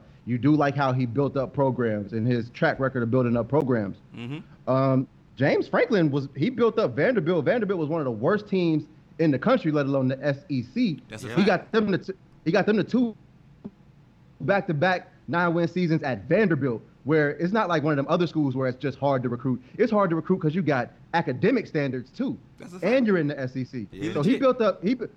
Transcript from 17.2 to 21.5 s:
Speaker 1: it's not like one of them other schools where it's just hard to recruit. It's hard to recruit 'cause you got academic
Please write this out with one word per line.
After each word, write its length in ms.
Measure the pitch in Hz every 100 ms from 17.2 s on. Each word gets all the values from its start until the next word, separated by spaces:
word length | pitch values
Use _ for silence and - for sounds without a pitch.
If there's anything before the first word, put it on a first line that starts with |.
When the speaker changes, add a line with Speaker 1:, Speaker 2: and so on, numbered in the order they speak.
| 143
Speaker 1:
it's 220 | - 170
not 160 | 220 185
like 140 | 160
one 80 | 160
of 60 | 143
them 80 | 139
other 180 | 170 170
schools 280 | 160 139 127
where 120 | 131
it's 100 | 123
just 200 | 139 -
hard 260 | 139 139
to 60 | 123
recruit. 320 | 120 131 123 - -
It's 140 | 233
hard 180 | 208 196
to 60 | 160
recruit 240 | 156 185
'cause 160 | 156 170
you 60 |
got 300 | 151 135 117 - -
academic 540 | 170 147 123 190